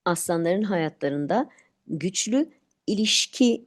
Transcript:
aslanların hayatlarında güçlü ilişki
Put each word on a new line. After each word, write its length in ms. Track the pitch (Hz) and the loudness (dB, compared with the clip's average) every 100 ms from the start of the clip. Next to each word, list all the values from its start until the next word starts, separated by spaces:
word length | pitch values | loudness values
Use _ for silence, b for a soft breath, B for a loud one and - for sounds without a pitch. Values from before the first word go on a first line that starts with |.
aslanların 580 | - 170 - 170 165 190 | -4 -2 -2 0 2 0
hayatlarında 880 | 214 185 160 - 143 143 143 202 294 b b b - | 0 0 -2 -2 -4 -2 0 0 -2 b b b -10
güçlü 680 | 156 170 196 - 254 320 _ _ _ - | -6 -4 -4 -2 0 -2 _ _ _ -4
ilişki 800 | 208 214 - - - 247 233 | 0 0 0 0 2 2 2